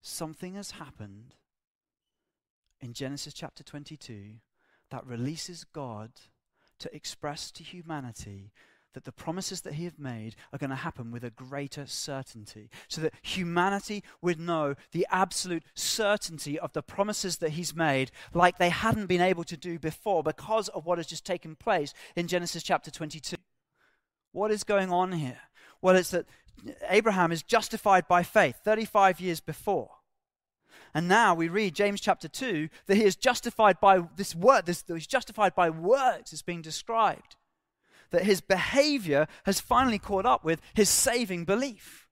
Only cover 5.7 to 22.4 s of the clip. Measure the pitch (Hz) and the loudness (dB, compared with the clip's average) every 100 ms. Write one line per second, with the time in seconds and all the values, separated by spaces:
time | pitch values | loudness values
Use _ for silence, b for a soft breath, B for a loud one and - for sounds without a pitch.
5.7 | 165 135 107 110 _ _ _ _ _ _ | -14 -12 -12 -14 _ _ _ _ _ _
6.7 | _ - 151 - - 151 147 - - 165 | _ -16 -14 -14 -10 -10 -10 -12 -16 -18
7.7 | 180 165 156 127 113 104 98 101 b b | -18 -10 -10 -10 -12 -14 -16 -18 b b
8.7 | b b - - - - 170 185 180 - | b b -18 -18 -12 -8 -6 -6 -10 -10
9.7 | 143 175 165 139 120 110 - B 139 143 | -8 -10 -10 -10 -10 -10 -14 B -10 -8
10.7 | 131 160 160 117 117 120 110 127 139 143 | -6 -8 -10 -10 -10 -12 -14 -12 -10 -10
11.7 | - 139 - - 135 131 113 104 110 104 | -10 -12 -10 -8 -8 -10 -16 -20 -20 -20
12.7 | B B - 156 B - - 175 170 185 | B B -4 -4 B -10 -6 -2 2 2
13.7 | 202 - 208 B B 175 165 170 165 147 | 0 -4 -10 B B -2 -2 -2 0 0
14.7 | 139 b 160 196 185 190 - 185 170 - | -4 b -4 0 2 0 -2 -6 -6 -8
15.7 | - - - 214 208 - 160 - 147 160 | -8 -4 0 0 0 -2 -10 -8 -6 -6
16.7 | - - - 208 208 190 165 160 151 165 | -8 -8 -2 -2 -2 -4 -4 -4 -4 -6
17.7 | 156 160 135 131 B B 170 180 - 175 | 0 2 2 0 B B 4 4 4 0
18.7 | 170 220 226 196 180 180 175 165 170 180 | 2 0 0 0 2 2 2 -4 -10 -10
19.7 | 170 160 151 - 202 156 151 - 220 208 | -6 -6 -6 -2 0 0 -4 -2 -2 -2
20.7 | 196 160 175 160 165 - 180 160 156 - | -8 -2 -2 -2 -10 -6 -6 -6 -10 0
21.7 | 190 143 - B - 175 180 | 0 0 -10 B -6 -2 -2